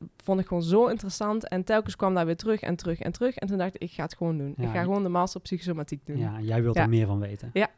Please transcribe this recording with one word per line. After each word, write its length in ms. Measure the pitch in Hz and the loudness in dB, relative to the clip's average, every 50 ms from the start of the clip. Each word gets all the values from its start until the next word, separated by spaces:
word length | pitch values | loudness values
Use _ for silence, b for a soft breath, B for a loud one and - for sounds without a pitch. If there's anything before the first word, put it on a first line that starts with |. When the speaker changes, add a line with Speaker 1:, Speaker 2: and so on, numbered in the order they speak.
| 160 - - | -18 -18 -18
Speaker 1:
vond 240 | - - 196 190 190 | -6 0 0 2 2
ik 60 | 185 | 2
gewoon 160 | - 180 175 | 0 -2 -2
zo 240 | 165 165 190 220 247 | 2 4 6 6 6
interessant. 640 | - 226 208 202 190 - - 208 208 220 226 208 - | 4 2 -2 -4 -8 -6 -4 -2 -2 -2 -2 -4 -4
En 160 | - 185 180 | -4 -4 0
telkens 320 | - 220 220 214 196 - | 2 2 2 2 -2 -2
kwam 180 | - 202 190 185 | 0 2 2 4
daar 120 | 175 165 | 2 2
weer 100 | 165 170 | 2 0
terug 240 | - 208 220 220 208 | 0 0 0 0 0
en 160 | - 175 175 | 0 -4 -4
terug 240 | - - 170 170 - | -2 -2 -4 -4 -2
en 120 | - 170 | -4 -6
terug. 240 | - - 240 262 - | -2 0 -2 -2 0
En 100 | - - 190 | -2 -4 -2
toen 100 | 202 185 | 0 0
dacht 160 | 175 190 - | 0 -2 -4
ik, 60 | - | -6
ik 80 | 170 175 | -10 -8
ga 120 | - - | -6 -6
het 140 | 156 160 - | -6 -6 -4
gewoon 220 | - 170 165 160 147 | -2 -2 0 0 -2
doen. 160 | 139 143 143 | -4 -4 -4
Speaker 2:
Ja, 60 | 131 120 | -2 -2
Speaker 1:
Ik 60 | 117 | 0
ga 80 | 190 175 | 0 0
Speaker 2:
je 60 | 175 | 0
Speaker 1:
gewoon 180 | 185 196 202 | 2 0 0
de 60 | 196 180 | 0 2
master 320 | 175 180 180 185 - 185 | 2 2 2 0 -2 -8
psychosomatiek 680 | - - 190 165 175 180 165 156 147 - 151 139 - | -6 -6 -6 -4 -4 -4 -4 -4 -6 -6 -8 -10 -8
doen. 120 | 151 147 123 | -6 -4 -2
Speaker 2:
Ja, 180 | 113 107 107 | -2 -2 -4
en 80 | 110 107 | -4 -2
jij 180 | 110 113 120 | 0 0 2
wilt 120 | 117 120 110 | 2 2 4
Speaker 1:
Ja. 60 | 117 | 4
Speaker 2:
er 60 | 120 113 | 4 6
meer 180 | 117 113 110 | 6 4 4
van 120 | 98 101 101 | 4 2 0
weten. 300 | 104 101 101 - - 117 | -2 -4 -6 -8 -10 -4
Speaker 1:
Ja. 160 | - 185 214 - - | 0 0 0 0 -2